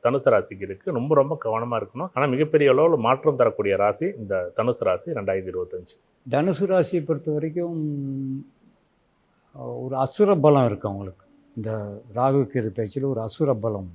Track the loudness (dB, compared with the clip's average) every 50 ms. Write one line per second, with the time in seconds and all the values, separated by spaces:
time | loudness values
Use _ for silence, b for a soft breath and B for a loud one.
0 | 0 0 0 2 4 4 4 4 2 0 -10 -12 -10 -10 -10 -10 _ -6 -4 -4
1 | 0 2 4 4 4 2 0 -4 -4 -2 -2 -2 -2 -2 -4 -4 -4 -6 _ -10
2 | -10 -6 _ 0 0 2 2 0 0 2 2 4 6 6 6 6 4 4 4 2
3 | 2 2 2 2 2 -2 2 4 2 2 2 0 0 0 2 2 2 2 2 0
4 | -4 -6 -6 -8 -6 -4 -4 -4 -4 -4 -4 -2 0 0 0 0 0 0 0 0
5 | -4 -6 -6 -4 -2 -2 -2 -2 -4 -6 -6 -6 -8 -6 -10 -14 -14 -14 -20 _
6 | _ _ _ _ _ -2 -2 0 0 0 0 0 0 2 2 2 2 2 0 -4
7 | -2 -2 -4 -4 -2 -4 -4 -2 -4 -4 -4 -4 -4 -4 -4 -4 -4 -4 -4 -4
8 | -6 -6 -6 -6 -6 -6 -6 -8 -10 _ _ _ _ _ _ _ _ _ _ _
9 | _ _ _ _ _ _ _ _ _ _ _ -14 -12 -10 -10 -8 -8 -6 -2 -2
10 | -2 -2 2 2 4 4 4 6 6 6 8 8 6 4 2 -2 -4 -6 -6 -6
11 | -10 -12 -14 _ _ _ _ _ _ _ _ -10 -6 -6 -6 -6 -6 -8 -12 -14
12 | -18 -10 -4 0 2 2 4 2 0 0 -2 -4 -4 -4 -4 -4 -6 -6 -4 -4
13 | -4 -2 -4 -4 -6 -6 -4 -2 0 0 0 0 0 -4 -4 -4 -8 -10 -14